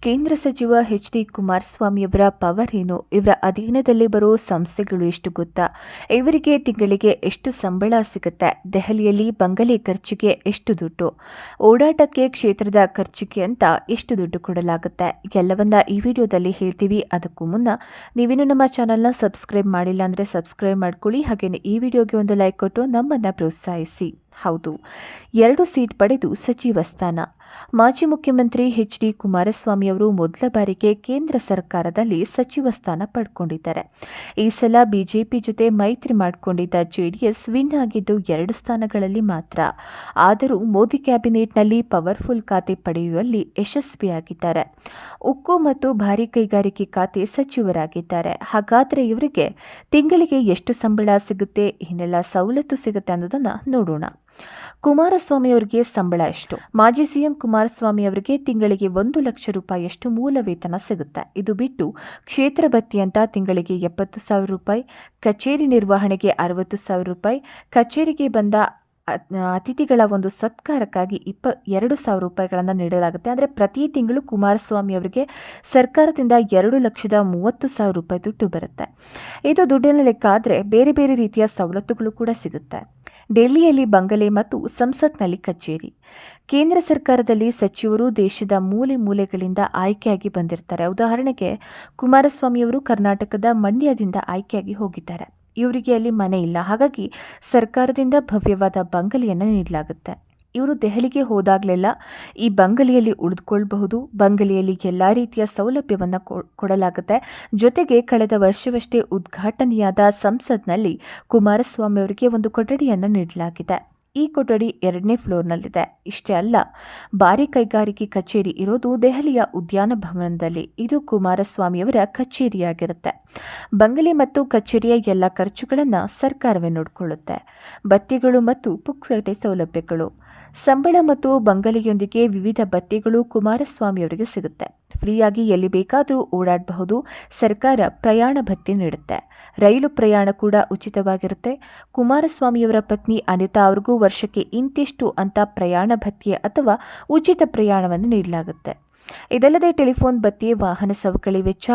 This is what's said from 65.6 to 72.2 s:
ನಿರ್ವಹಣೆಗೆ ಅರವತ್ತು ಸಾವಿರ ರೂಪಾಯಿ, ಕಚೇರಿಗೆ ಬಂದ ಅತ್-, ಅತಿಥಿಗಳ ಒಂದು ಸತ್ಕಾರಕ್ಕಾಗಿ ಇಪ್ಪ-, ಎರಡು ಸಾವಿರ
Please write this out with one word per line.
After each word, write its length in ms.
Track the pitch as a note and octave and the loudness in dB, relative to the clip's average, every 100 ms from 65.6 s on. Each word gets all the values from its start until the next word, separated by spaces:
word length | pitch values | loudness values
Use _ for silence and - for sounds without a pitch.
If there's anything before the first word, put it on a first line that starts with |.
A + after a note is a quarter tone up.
| D4 | 4
ನಿರ್ವಹಣೆಗೆ 640 | B3 G3+ G3 G3+ G3 G3+ | 2 4 2 2 0 0
ಅರವತ್ತು 480 | - F3 F3+ F#3 G3+ | 0 -2 -2 -6 -8
ಸಾವಿರ 300 | - F#3 F#3 | -4 -4 -4
ರೂಪಾಯಿ, 360 | F3+ G3+ C4 C#4 - - | -4 -4 -4 -6 -20 -2
ಕಚೇರಿಗೆ 580 | B3 A#3+ D4 D#4 D4+ C#4 | 0 2 0 -2 0 -2
ಬಂದ 260 | A3 G#3 G#3+ G#3+ - _ _ - | 0 2 2 0 -4 _ _ -8
ಅತ್-, 260 | - _ F#3+ F#3 | -8 _ -6 -4
ಅತಿಥಿಗಳ 460 | F#3 F#3 B3+ D4 B3 G#3+ | -4 -6 -4 0 4 4
ಒಂದು 180 | G3+ F#3+ | 2 -4
ಸತ್ಕಾರಕ್ಕಾಗಿ 880 | - A3 - - D4 G#3 - F#3 G3 | -4 -8 -8 -4 -4 -2 -4 -4 -6
ಇಪ್ಪ-, 420 | - G3 C4+ - - | -8 -6 -4 -4 -4
ಎರಡು 280 | F#3+ A#3 C#4+ | -2 0 -2
ಸಾವಿರ 260 | - G3 | -2 -2